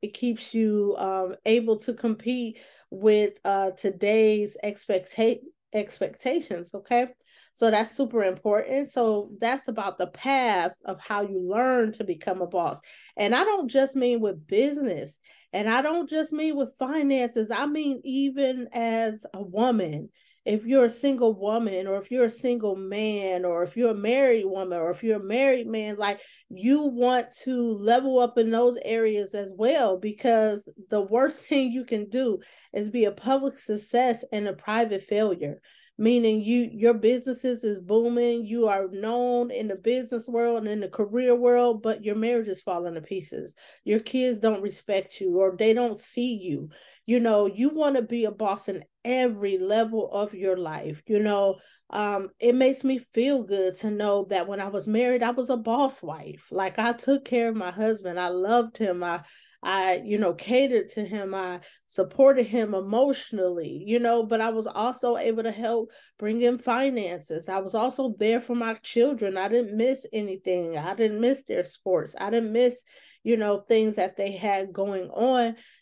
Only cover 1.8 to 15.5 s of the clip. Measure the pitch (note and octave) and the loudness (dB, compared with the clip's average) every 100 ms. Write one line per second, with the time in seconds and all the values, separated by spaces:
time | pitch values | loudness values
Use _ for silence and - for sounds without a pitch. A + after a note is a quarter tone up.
1.8 | - A#3 A#3 A3 B3 B3+ A#3 - - _ | -2 -4 -2 -2 -4 -4 -6 -10 -20 _
2.8 | _ F#3+ G#3+ G#3+ G#3 - F#3+ G3 F#3+ F#3 | _ 0 4 4 2 -2 -2 0 0 -2
3.8 | G3 F3+ G3+ A3 G#3+ G#3+ G#3 - G#3 G3+ | -6 -2 2 4 4 4 -2 -4 -8 -6
4.8 | - F#3 - - A3 A#3+ - _ _ G#3+ | -2 -2 -2 0 2 2 -6 _ _ -6
5.8 | G#3 - F#3+ - B3 E4 - F3 F3 G3+ | -6 -6 -8 -4 -2 -2 -4 -8 -10 -14
6.8 | - A#3+ B3 - _ _ _ - A3+ G#3+ | 0 2 2 -6 _ _ _ 0 4 4
7.8 | A3+ - C4+ A#3 G3 F#3 G#3+ G#3 - C4+ | 0 -2 -2 2 0 0 0 0 2 -2
8.8 | C#4 C4 A3+ G#3 G#3 G3+ A#3 C4+ - A3 | -2 0 2 0 -4 -2 -2 0 -4 -6
9.8 | G3 - F3+ - C4 C4+ A#3+ F#3 F3 - | -6 -4 -6 -4 0 2 2 2 0 -4
10.8 | - F#3 - G#3 G3 F#3+ F3+ G#3+ C4 B3+ | -10 -10 -4 -4 -2 -4 -2 0 2 2
11.8 | A3 G#3+ G3 D#3+ - F#3 F3 F#3 E3 D3+ | 0 -2 -6 -4 -4 -4 -2 -2 -2 -4
12.8 | - - - - - B3 G4+ G4+ C4 C4+ | -14 -20 -14 -4 0 2 2 0 0 2
13.8 | C4+ C4+ B3 A#3 G#3 D#3+ D3+ G3+ C#4 D4 | 2 2 0 2 -2 -4 0 2 2 0
14.8 | C4 D#3 C#3+ - _ _ _ | -4 -4 -8 -16 _ _ _